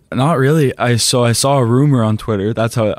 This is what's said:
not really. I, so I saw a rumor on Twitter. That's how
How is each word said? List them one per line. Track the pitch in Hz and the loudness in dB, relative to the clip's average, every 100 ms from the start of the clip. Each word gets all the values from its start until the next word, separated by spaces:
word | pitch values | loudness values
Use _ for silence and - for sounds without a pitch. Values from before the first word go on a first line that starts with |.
| - | -8
not | 120 143 143 | -2 0 0
really. | 135 160 131 - | 2 2 0 0
I, | 120 117 | -2 0
so | - 127 | 0 0
I | 120 | 0
saw | 113 139 139 | 0 0 0
a | 117 | 2
rumor | 123 147 131 | 2 2 2
on | 110 107 | 0 -2
Twitter. | - 104 104 | -4 -4 -2
That's | 113 113 123 | -2 -4 -2
how | 107 | -2